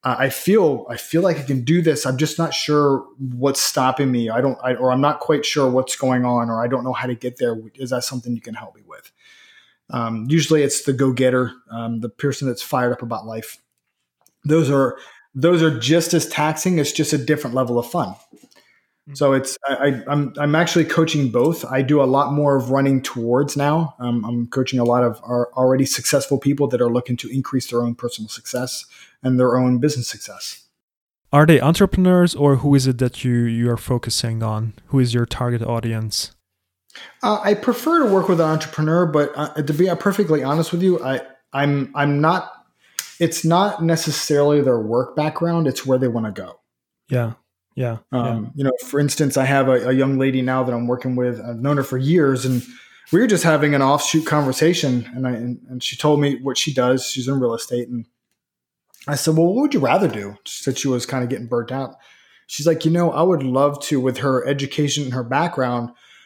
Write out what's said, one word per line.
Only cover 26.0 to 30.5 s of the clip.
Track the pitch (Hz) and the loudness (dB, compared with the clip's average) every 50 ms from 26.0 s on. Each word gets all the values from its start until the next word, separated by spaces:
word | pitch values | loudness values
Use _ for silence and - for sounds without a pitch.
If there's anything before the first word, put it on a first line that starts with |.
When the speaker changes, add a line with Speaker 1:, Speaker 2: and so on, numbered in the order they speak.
| 120 - - 139 135 - 143 131 | -2 0 0 0 0 0 -2 0
Speaker 1:
people | - 139 143 143 143 127 | 0 0 0 2 0 0
that | 127 120 | 2 0
are | 123 120 | 0 2
looking | 117 123 - - 123 117 | 0 -2 -2 -2 -6 -6
to | - 113 | -6 -6
increase | 127 135 131 - - 131 - - | -4 -4 -4 -2 -4 -4 -4 -2
their | 123 120 | -4 -2
own | 120 120 117 | -2 -2 -6
personal | - - 117 - - 110 110 | -6 -8 -10 -8 -10 -12 -12
success | - 120 _ - - 127 127 127 - - - _ - - - _ _ _ | -14 -14 _ -8 -6 -6 -6 -6 -8 -12 -12 _ -20 -20 -20 _ _ _
and | - 131 127 127 | -2 0 2 4
their | 127 123 120 | 4 4 4
own | 127 127 127 123 120 | 2 2 2 2 2
business | 135 151 147 127 117 - | 2 0 0 -2 -6 -8
success. | - - - - 98 - - - | -10 -12 -14 -18 -16 -14 -14 -14